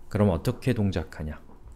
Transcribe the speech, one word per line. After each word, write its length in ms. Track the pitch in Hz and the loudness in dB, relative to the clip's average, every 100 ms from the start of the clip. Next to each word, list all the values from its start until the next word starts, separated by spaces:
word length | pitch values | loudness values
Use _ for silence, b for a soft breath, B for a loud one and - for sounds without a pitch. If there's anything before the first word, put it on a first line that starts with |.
| - | -4
그럼 220 | 98 104 | 4 4
어떻게 440 | 82 - 117 - | 4 2 0 0
동작하냐? 640 | 107 101 90 78 - 78 73 - - - | 2 2 0 -2 -6 -8 -8 -12 -18 -16